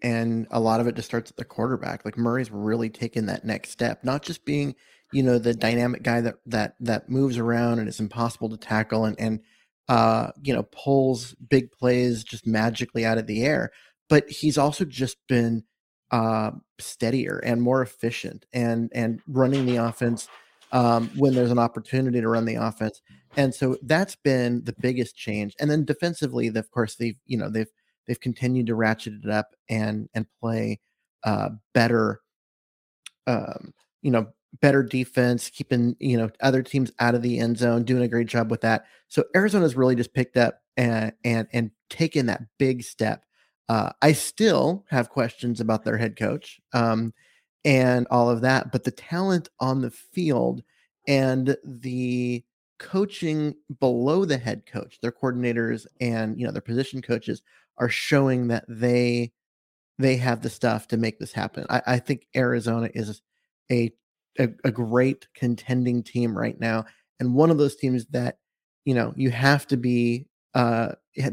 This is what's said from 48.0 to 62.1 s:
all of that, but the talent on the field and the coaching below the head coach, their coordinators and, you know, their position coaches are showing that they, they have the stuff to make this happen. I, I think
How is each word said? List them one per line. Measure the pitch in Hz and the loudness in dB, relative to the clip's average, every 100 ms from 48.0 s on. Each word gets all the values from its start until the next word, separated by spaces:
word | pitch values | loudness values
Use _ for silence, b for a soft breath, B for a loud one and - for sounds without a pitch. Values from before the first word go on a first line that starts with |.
| 120 | 2
all | 123 120 | 2 4
of | 117 | 2
that, | 127 131 - | 2 2 0
but | 127 - | -2 -4
the | |
talent | - - 170 190 180 - - | -8 -8 -4 0 0 -2 -4
on | 131 131 | -2 0
the | 123 | -4
field | - - 185 165 120 123 123 - _ _ _ - | -8 -10 -2 0 2 0 -2 -10 _ _ _ 0
and | 135 131 131 127 139 143 | 2 2 2 0 -2 -4
the | 120 127 127 123 123 123 120 _ _ _ _ | -12 -8 -4 -2 -2 -2 -4 _ _ _ _
coaching | - 190 202 - 165 156 151 - - 131 | -6 -2 -2 -4 -4 -2 -2 -6 -14 -2
below | 131 120 131 175 | 0 2 2 2
the | 185 131 | 2 0
head | 117 104 - | -2 -8 -8
coach, | 117 - - | -12 -12 -8
their | 120 | -8
coordinators | - 131 123 123 117 113 113 - - | -4 -4 -2 -2 0 -2 -4 -8 -6
and, | 123 113 110 117 | -2 -2 -4 -4
you | 120 | -4
know, | |
their | 101 | -6
position | - 117 135 131 | -4 -4 -4 -8
coaches | - 117 - 113 b b b - | -4 -4 -2 -8 b b b -4
are | 123 | -2
showing | - - 143 135 127 120 | -2 2 2 4 2 0
that | 117 - | -2 -4
they, | 110 123 123 123 120 117 _ _ _ _ _ _ - | -2 2 2 2 0 -4 _ _ _ _ _ _ 0
they | 131 127 | 2 2
have | 127 117 | 0 -2
the | 113 | -4
stuff | - 120 110 - | -2 -2 -2 -2
to | 113 | -2
make | 113 - | -2 -4
this | - | -10
happen. | 113 - - - | -6 -6 -8 -4
I, | 123 - | -2 0
I | 123 | -2
think | - | 0